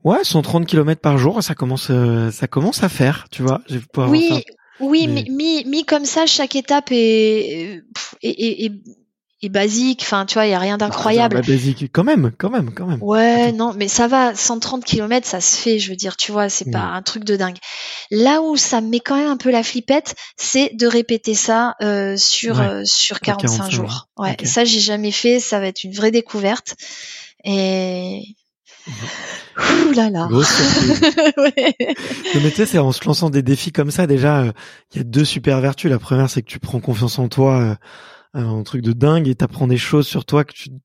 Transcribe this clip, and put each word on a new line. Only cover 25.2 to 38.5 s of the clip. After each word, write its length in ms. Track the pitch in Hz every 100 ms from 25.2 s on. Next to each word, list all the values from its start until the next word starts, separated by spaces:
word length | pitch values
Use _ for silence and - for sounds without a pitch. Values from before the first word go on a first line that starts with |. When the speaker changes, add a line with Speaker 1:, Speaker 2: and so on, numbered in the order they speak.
| 240 247
Speaker 2:
Ça 200 | 233 208
va 60 | 190
être 180 | 190
une 80 | 185
vraie 180 | 196 220
découverte. 640 | 226 226 208 196 240 - - - - - - - _
Et 800 | 202 196 190 190 185 180 180 196 208 214 _ _ _ - -
Speaker 1:
Mhm. 1040 | 110 113 - - - - - - 339 311
Speaker 2:
ouh 40 |
là 160 | 247 220
là. 160 | 180 143
Speaker 1:
Grosse 180 | 117 151
surprise. 520 | - 277 285 262 285
Speaker 2:
<laughs> 360 | 311 320 302 285
Ouais. 400 | 285 277 262 - 247 269 - - -
Speaker 1:
Non, 60 | 226
mais 80 | 151
tu 60 | 147
sais, 100 | 214
c'est 120 | 175
en 140 | 135
se 120 | 127
lançant 240 | - 147 165
des 120 | 139
défis 300 | 127 139 175
comme 180 | - 147
ça, 160 | 147 170
déjà, 340 | 139 143 147
euh, 120 | 123 104 - - _
il 60 | -
y 20 |
a 20 |
deux 200 | 120 127 151
super 340 | - 135 131
vertus. 300 | 135 135 170
La 80 | 123
première, 320 | - 131 135
c'est 100 | -
que 60 | 110
tu 80 | -
prends 220 | - 123
confiance 380 | 120 110 117 -
en 100 | 123
toi, 300 | - 135 131
euh, 140 | 113 104 - - - - _
un 300 | 143 113